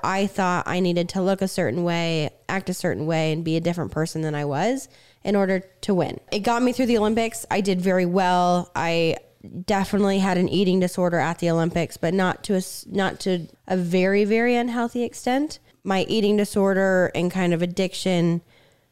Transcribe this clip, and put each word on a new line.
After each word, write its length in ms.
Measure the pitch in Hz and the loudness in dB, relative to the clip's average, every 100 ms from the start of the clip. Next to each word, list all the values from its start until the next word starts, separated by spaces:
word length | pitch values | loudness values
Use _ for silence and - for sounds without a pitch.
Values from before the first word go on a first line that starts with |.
I 220 | - 190 196 | 0 2 0
thought 400 | 202 185 180 - | 0 0 2 0
I 120 | 180 | 0
needed 280 | 180 175 175 | 2 2 0
to 120 | 196 | 0
look 180 | 185 190 | 0 2
a 60 | 190 | 0
certain 340 | - 156 139 | 0 0 0
way, 460 | 175 170 165 165 151 - - | 0 0 0 0 -2 -6 -6
act 200 | 190 190 | -6 -4
a 60 | |
certain 320 | 180 180 98 151 | -4 -2 -2 0
way, 260 | 160 156 | 0 0
and 120 | 156 | 0
be 120 | 165 160 | 0 0
a 40 | |
different 300 | 170 170 143 | 0 -2 -4
person 300 | - 160 156 | -4 -4 -4
than 120 | 156 | -4
I 100 | 147 | -4
was 440 | 147 139 202 269 - - - _ | -2 -2 0 -2 -6 -20 -20 _
in 100 | - | -2
order 260 | 208 190 190 185 - | 0 2 0 -4 -12
to 120 | - | -2
win. 260 | 185 - - - | 0 0 -4 -6
It 100 | 214 | -4
got 220 | 202 233 | 0 0
me 100 | 247 | 0
through 140 | 240 254 | 0 0
the 120 | 233 | 2
Olympics. 480 | 214 220 226 - - | 2 0 -2 -4 -4
I 100 | 196 | -2
did 200 | 196 185 | 0 0
very 260 | 185 185 180 | 2 2 2
well. 640 | 180 180 180 180 180 175 - | 2 2 2 4 2 0 -4
I 400 | 165 165 165 - - _ - - | -2 0 0 -2 -6 _ -14 -10
definitely 540 | 180 202 196 202 202 196 | -2 -2 0 0 2 2
had 180 | 190 180 | 2 2
an 100 | 180 | 2
eating 300 | 170 196 185 | 2 2 2
disorder 380 | 180 185 180 165 | 0 0 0 0
at 200 | 143 170 | -2 -2
the 100 | 170 | 0
Olympics, 460 | 165 165 170 156 - | 0 0 -2 -4 -4
but 180 | 170 | -2
not 280 | 190 185 - | 0 0 -2
to 100 | - | -2
a 40 | 190 | -2
s-, 260 | 190 - - | -2 -10 -8
not 300 | 185 190 - | -2 -2 -2
to 260 | - 180 160 - - | -2 -2 -4 -14 -4
a 100 | 185 | -2
very, 480 | 175 185 185 202 | 0 2 2 2
very 300 | 208 226 240 240 | 2 2 2 0
unhealthy 460 | 240 233 233 247 | 0 -2 -4 -4
extent. 560 | 240 - - 262 302 - _ _ | -6 -4 -2 0 -2 -6 _ _
My 180 | - 190 - | -2 -2 0
eating 280 | 226 202 208 | 2 2 2
disorder 760 | 202 208 196 190 196 185 175 | 2 2 2 4 2 4 2
and 160 | - 175 | 0 -2
kind 220 | 185 175 | 0 0
of 100 | 170 | 0
addiction 800 | 180 175 185 - 190 175 170 170 - _ _ _ _ | -2 -2 -4 -2 -2 2 2 0 -4 _ _ _ _